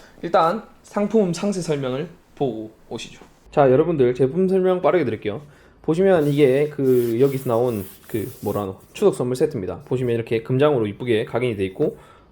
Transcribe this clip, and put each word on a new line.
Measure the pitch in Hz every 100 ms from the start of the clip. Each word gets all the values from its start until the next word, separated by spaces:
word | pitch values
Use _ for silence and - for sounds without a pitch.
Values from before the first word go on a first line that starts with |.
| - -
일단 | 170 190 165 214 - -
상품 | - 208 208 226 185
상세 | 165 202 190
설명을 | 160 147 131 131 170 - _ -
보고 | 135 110 107 - -
오시죠. | 117 - - - _ -
자, | 151 135
여러분들, | 131 160 160 123
제품 | 127 131 170 190
설명 | 190 185 180
빠르게 | 170 175
드릴게요. | 127 107 104 113 - - _ _
보시면 | - 160 196 175 147
이게 | 143 139 135 147
그 | 147 135 123 120 117
여기서 | 139 127 127
나온 | 113 123 107 95 - -
그 | 110 101 -
뭐라 | 104 101
하노? | 98 95 -
추석 | - 202 185
선물 | 123
세트입니다. | 127 156 117 92 87 -
보시면 | 127 123
이렇게 | 117 113 113
금장으로 | - 127 147 135 107
이쁘게 | 101 123 110
각인이 | 127 117 123 101
돼 |
있고, | 95 - 160 - - - _